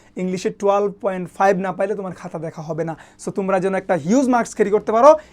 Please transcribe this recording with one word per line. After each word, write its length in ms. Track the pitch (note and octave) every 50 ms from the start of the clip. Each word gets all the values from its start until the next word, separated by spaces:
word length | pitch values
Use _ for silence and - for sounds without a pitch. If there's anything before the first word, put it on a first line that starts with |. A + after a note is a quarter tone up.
| _ _ _
ইংলিশে 340 | F#3 F#3 F#3 F#3 F3+ - G#3+
টুয়েলভ 420 | - - G#3 G3 G3 G3+ G#3 G3+ F#3+ G3+
পয়েন্ট 300 | - G3+ F#3+ F#3 F3+ D#3+ - -
ফাইভ 200 | G3 G3 G3+ F3+
না 140 | F#3+ F#3 F3
পাইলে 220 | F#3 G3 G3 G#3
তোমার 180 | F#3+ G3 F#3 E3+
খাতা 260 | - - G3+ - E3
দেখা 240 | D#3 E3 - E3+ D3+
হবে 220 | D#3+ D#3+ D#3 E3
না। 120 | E3 D#3 - - - _ _ -
So 60 | F#3+
তোমরা 300 | - G#3 F#3+ F#3 G3 F#3+
যেন 140 | E3+ F#3+ F#3+
একটা 200 | F#3 F#3+ - F#3+
হিউজ 340 | E3 C3+ E3 A3+ C#4 C#4 A#3+
মার্কস 260 | B3+ A#3 A3 - -
ক্যারি 160 | - G#3 G3
করতে 220 | G3 G#3+ - - G#3+
পারো, 240 | A3+ B3+ D4 D#4+ D4+ - -